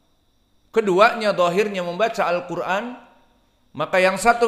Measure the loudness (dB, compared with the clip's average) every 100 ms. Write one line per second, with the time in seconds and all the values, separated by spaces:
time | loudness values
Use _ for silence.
0 | _ _ _ _ _ _ _ -2 2 4
1 | 2 2 -2 0 0 0 -2 -4 -8 -2
2 | -2 -2 -2 -2 -6 -8 -4 -4 -6 -14
3 | -20 _ _ _ _ _ _ -8 -2 2
4 | 2 2 2 4